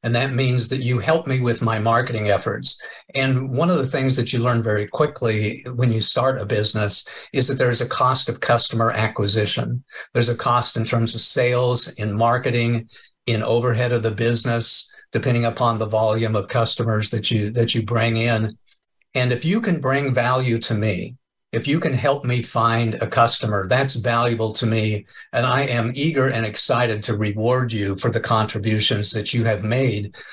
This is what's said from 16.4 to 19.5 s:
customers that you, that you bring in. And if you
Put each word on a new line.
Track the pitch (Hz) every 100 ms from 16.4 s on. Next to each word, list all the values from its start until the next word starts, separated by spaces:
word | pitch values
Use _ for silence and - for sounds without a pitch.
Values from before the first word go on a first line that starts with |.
| 98
customers | 120 113 - 113 107 110
that | 110 -
you, | 113 104
that | 120 113 117
you |
bring | 101 117 117 113
in. | 117 113 110 - _ _ _ _ _
And | 127 123
if | 120
you | 156